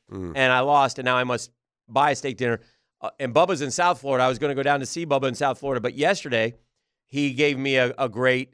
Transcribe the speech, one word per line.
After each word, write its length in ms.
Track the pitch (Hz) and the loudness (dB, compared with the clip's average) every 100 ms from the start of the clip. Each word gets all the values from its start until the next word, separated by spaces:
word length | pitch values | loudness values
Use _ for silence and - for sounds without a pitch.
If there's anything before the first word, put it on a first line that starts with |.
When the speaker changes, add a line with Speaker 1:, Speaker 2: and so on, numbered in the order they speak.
| _ | _
Speaker 1:
Mm. 200 | 98 87 139 | -10 -8 0
Speaker 2:
and 160 | 131 | 2
I 80 | 127 | 4
lost, 380 | 135 147 135 - | 4 4 2 0
and 80 | 127 | 0
now 100 | 127 | 0
I 80 | |
must 260 | 127 120 - _ _ _ _ | 0 -4 -6 _ _ _ _
buy 220 | 123 147 | 2 2
a 40 | |
steak 220 | 139 139 120 | 0 -4 -4
dinner. 240 | 123 117 - _ _ _ | -2 -2 -6 _ _ _
Uh, 80 | 139 - | -12 -8
and 160 | 131 | 0
Bubba's 280 | 127 180 160 | 2 4 2
in 80 | 139 | -2
South 300 | 147 175 160 | 0 0 0
Florida. 200 | 139 127 | 0 2
I 60 | 127 | 2
was 100 | 123 | 0
gonna 160 | 147 | -2
go 80 | 135 | -2
down 180 | 139 143 | 0 0
to 60 | 127 | -2
see 200 | 170 165 | -8 -2
Bubba 220 | 139 131 | 0 0
in 60 | |
South 240 | 117 143 131 | -2 -2 -2
Florida, 220 | 139 127 | -4 -4
but 140 | 117 | -4
yesterday 600 | 135 156 202 151 117 113 120 _ _ _ _ _ | 0 0 0 -2 -2 -2 -4 _ _ _ _ _
he 260 | 139 143 | -2 -2
gave 260 | 123 147 131 | 2 0 0
me 180 | 139 131 | 0 2
a, 180 | 123 123 | 2 0
a 100 | 131 | -4
great, 440 | 107 127 127 131 | 0 2 2 -2